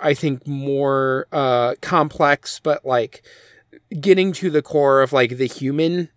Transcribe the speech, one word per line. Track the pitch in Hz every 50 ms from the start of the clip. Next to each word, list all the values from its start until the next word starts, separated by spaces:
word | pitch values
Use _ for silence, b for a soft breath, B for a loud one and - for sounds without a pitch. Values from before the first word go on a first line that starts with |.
| -
I | 156 143
think, | - - 151 139 127 -
more, | 143 143 139 139 139 139 139 143 139 135 135 135 131 131 131 131 - -
uh, | 156 139 131 123 120 120 120 139 -
complex, | - - 180 170 151 151 - - 160 143 143 - - - - - -
but, | 156 147 - -
like, | 135 127 120 113 - - - b b b b b b b b b b - - _ _ 208 156
getting | 139 196 185 185 185 196 175
to | - 185 185
the | 151 151 143
core | - - 151 143 139 135 135 135
of, | 131 143
like, | 135 127 117 123 123
the | 131
human | 120 - - 135 131 139 151 160 165 175 180 170 160 _